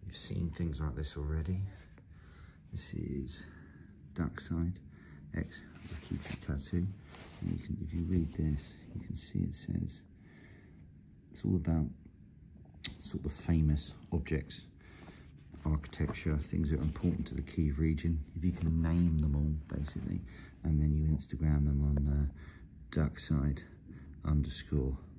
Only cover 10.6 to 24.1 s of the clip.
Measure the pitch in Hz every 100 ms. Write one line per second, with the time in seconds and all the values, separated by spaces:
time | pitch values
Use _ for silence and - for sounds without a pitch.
10.6 | - - - - - - - - 104 92
11.6 | 78 82 76 - - - - - - -
12.6 | - - - - - 90 82 71 - 82
13.6 | 78 73 - - - 82 69 78 - -
14.6 | - - - - - - - - - -
15.6 | 78 76 - - 76 - - 76 71 82
16.6 | 76 76 76 - 90 - - - 76 -
17.6 | 76 69 80 78 85 80 - 87 90 85
18.6 | 80 80 80 85 87 78 76 71 76 78
19.6 | - - 73 - - - - - - -
20.6 | 80 78 76 76 78 73 69 69 78 73
21.6 | 73 71 71 71 71 73 71 - - -
22.6 | - - - 80 76 - - 78 71 69
23.6 | - - - - -